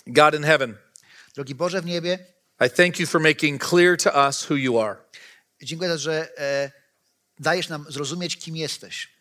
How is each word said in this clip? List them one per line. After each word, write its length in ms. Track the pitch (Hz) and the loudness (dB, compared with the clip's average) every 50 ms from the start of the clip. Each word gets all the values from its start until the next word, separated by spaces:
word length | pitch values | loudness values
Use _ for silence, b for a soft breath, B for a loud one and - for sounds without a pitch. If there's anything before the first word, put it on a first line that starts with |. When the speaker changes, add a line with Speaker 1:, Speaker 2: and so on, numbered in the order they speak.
| - | -8
Speaker 1:
God 260 | - 123 147 151 151 151 | 0 4 6 6 6 4
in 80 | 151 147 | 2 2
heaven, 340 | 151 160 143 135 117 104 - _ _ _ b b b b b b b b | 2 2 2 2 -2 -8 -12 _ _ _ b b b b b b b b
Speaker 2:
Drogi 200 | - 139 131 139 | -14 -12 -12 -8
Boże 260 | 123 170 180 175 190 | -6 -6 -4 -4 -6
w 40 | 170 | -6
niebie, 400 | 175 175 170 165 175 180 180 180 _ _ _ _ _ _ - 123 | -6 -6 -4 -4 -4 -6 -6 -8 _ _ _ _ _ _ 0 0
Speaker 1:
I 40 | 127 | 2
thank 300 | - - 180 180 - - | 4 4 4 4 2 -2
you 80 | 170 | -2
for 140 | - - 165 | 0 0 2
making 420 | 156 156 151 - - 147 143 135 - - | 4 4 2 2 0 -2 -2 -2 -2 2
clear 280 | 175 175 175 180 180 | 4 6 6 6 6
to 300 | - - - - 143 139 | 4 2 2 4 4 2
us 220 | 139 139 - - - | 2 0 -4 -4 -2
who 60 | 147 | -2
you 240 | 143 131 127 117 113 | 0 0 2 2 2
are. 180 | 107 104 95 - _ _ B B B B B B B B _ _ - | 0 -2 -4 -10 _ _ B B B B B B B B _ _ -14
Speaker 2:
dziękuję 260 | 123 160 165 185 180 | -12 -8 -6 -4 -4
za 60 | 170 | -4
to, 40 | 151 | -4
że, 360 | 135 160 156 156 160 - - | -4 -4 -4 -4 -4 -8 -10
e, 340 | 151 143 139 139 139 139 135 - _ _ _ _ _ _ _ _ _ _ _ _ - | -8 -6 -4 -2 -2 -4 -6 -8 _ _ _ _ _ _ _ _ _ _ _ _ -6
dajesz 300 | 143 156 170 185 165 - | -2 0 0 0 -2 -6
nam 160 | 165 147 147 156 | -8 -10 -12 -10
zrozumieć, 480 | 139 143 147 131 160 175 175 165 - | -10 -8 -8 -6 -6 -6 -6 -8 -8
kim 180 | - - 165 160 | -10 -12 -12 -10
jesteś. 520 | 160 156 135 - - - 95 - - - - _ _ | -8 -8 -8 -8 -10 -14 -14 -14 -14 -14 -14 _ _